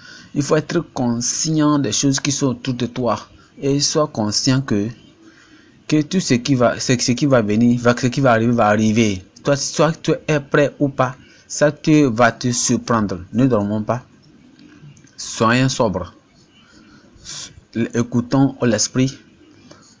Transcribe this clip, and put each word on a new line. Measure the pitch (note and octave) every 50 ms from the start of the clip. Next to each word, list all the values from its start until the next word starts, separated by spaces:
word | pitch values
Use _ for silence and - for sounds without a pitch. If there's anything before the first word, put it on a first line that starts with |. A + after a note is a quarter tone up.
| - - - - - - -
Il | C#3+ C#3
faut | - D#3
être | D#3 D3 - D#3+ E3+ D#3+ - -
conscient | C#3 B2+ A#2+ A#2+ A#2 A#2+ - - - - D#3+ D#3+ D#3 D3 D3 D3 C#3+
des | C3+ A#2 -
choses | - - C#3+ C3+ C3+
qui | - C#3+ C3+
sont | - C#3+ C3+
autour | A#2 A#2+ - C3+ B2
de | A#2+ B2
toi. | A#2 - C3 B2 A#2 G#2 - - - - - - _ _ - -
Et | C#3 C#3 C#3+
sois | C#3+ - - D#3 D3+ D3
conscient | - - G#2+ G#2 G2 - - C#3 C3 C3+
que, | C3+ C#3 A2+ G2+ G2+ A2+ B2 - - - - _ - - - - - _ - - - _ _ _ _ -
que | D3+ D#3 D3
tout | D3+ - F#3+
ce | F3+ - C3
qui | A#2+ A#2+ C#3+ C#3
va, | B2 A#2+ A2 C#2+ G#2+
c'est | - - C3 A#2+
ce | - - A#2+
qui | A#2+ D3
va | C#3 C3+ A#2+
venir, | G#2+ G2+ G#2 A2 A#2+ A#2+ A#2+ A#2+
va, | A#2+ A#2+ A#2+
ce | A#2+ - B2
qui | B2 D3+
va | C3+ B2+ A#2
arriver, | A2+ A2+ A#2+ B2
va | A#2 G#2+
arriver. | G#2 G#2+ G#2+ A2 A2 G#2 A#2 A#2 G#2+ G2 F#2 - - _ - -
Toi, | C#3+ C#3+
soit | C#3 - - - - D#3 D#3 D#3+ - -
tu | - D#3 - -
es | - D#3 C#3+
prêt | C#3+ - - D3+ C#3+ C3 - -
ou | D3 C#3
pas, | C#3 - B2+ B2 C3 - - - - - _
ça | - - - D3 D3+
te, | D3 - - E3 D3+ D3+ D3
va | C3 A2 A2 B2 A2+ A2+
te | - - B2
surprendre. | A#2+ A#2+ - - B2 A2+ - - A#2+ A2+ G#2 F#2+ G2 F2 F2+ - -
Ne | A2 C3+
dormons | C3+ A#2+ G#2 G2+ G2+ G#2 G#2+ G#2+
pas. | G#2+ A2+ B2+ - - _ - _ - - - - - - _ - - - - - - - - - _ _
Soyons | - - - - - A2+ A2+ A#2+ B2+ C3 C3+
sobres. | C3 - B2 G#2+ F2 F#2 F2+ - - - _ _ _ _ _ _ _ _ _ _ _ - - - - - _ - _ - - - - - - - - - _ _ - A2 A#2 - -
Écoutons | A2+ A#2+ A#2+ - A#2+ A#2+ - - C3+ C#3 C3+ C3+ - B2
l'esprit. | B2 G#2+ G#2+ - - - B2+ C3 C3+ - - - - _ _ _ - - - - - - - _ _ _ _